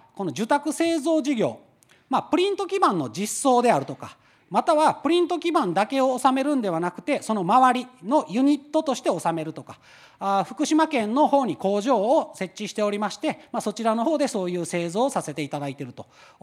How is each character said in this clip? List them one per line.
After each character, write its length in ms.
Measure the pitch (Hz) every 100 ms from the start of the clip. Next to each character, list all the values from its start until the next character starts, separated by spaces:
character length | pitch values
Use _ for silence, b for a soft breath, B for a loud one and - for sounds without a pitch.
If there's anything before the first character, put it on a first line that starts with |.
| _
こ 100 | -
の 60 | 190
受 160 | 127 220
託 260 | 285 311
製 260 | - 330 330
造 220 | 277 311
事 140 | 262 240
業、 220 | 147 107 _ _ b b b
ま 120 | 254
あ、 20 |
プ 160 | - 320
リ 100 | 392
ン 80 | 392
ト 100 | 370
基 100 | 392
板 180 | 359
の 160 | 185 127
実 320 | 123 208 -
装 180 | 269 247
で 120 | 240
あ 60 | 156
る 60 |
と 100 | 135
か、 220 | 139 117 - b b b
ま 120 | 196
た 120 | -
は 200 | 302 311
プ 140 | - 285
リ 120 | 349
ン 60 | 330
ト 120 | 349
基 80 | 339
板 220 | 311 202
だ 180 | 170 214
け 140 | 269
を 160 | 262 254
収 120 | 277
め 140 | 262
る 100 | 269
ん 80 | 277
で 80 | 202
は 80 | 165
な 140 | 175
く 100 | -
て、 200 | - 254
そ 120 | -
の 60 | 220
周 400 | 175 240 254 247
り 60 | - -
の 200 | 180 294 -
ユ 120 | 202
ニ 180 | 277 294
ッ 100 | -
ト 120 | 311
と 120 | 320
し 60 | 247
て 100 | 339
収 220 | 180 170
め 120 | 165
る 80 | 160
と 120 | 151
か、 140 | 123 - B B B B
あ、 240 | 196 196
福 200 | 180 233
島 220 | 294 311 311
県 260 | 285 208
の 140 | 247 277
方 180 | 277
に 120 | 240 139
工 240 | 190 202
場 180 | 214 233
を 340 | 214 302 214 -
設 160 | 185
置 160 | - 208
し 40 |
て 100 | -
お 80 | 208
り 80 | 208
ま 120 | 208
し 60 | -
て、 320 | 311 - -
ま 80 | 233
あ、 20 |
そ 120 | 214
ち 100 | 202
ら 120 | 226
の 100 | 220
方 120 | 247 302
で 120 | 285
そ 160 | 208
う 60 | 180
い 60 | 180
う 80 |
製 260 | 165 175 170
造 160 | 185 269
を 40 |
さ 120 | 185
せ 120 | 156
て 80 | 147
い 60 | 143
た 100 | 147
だ 80 | 143
い 80 |
て 80 | 131
い 40 | 127
る 60 |
と 140 | - - b b b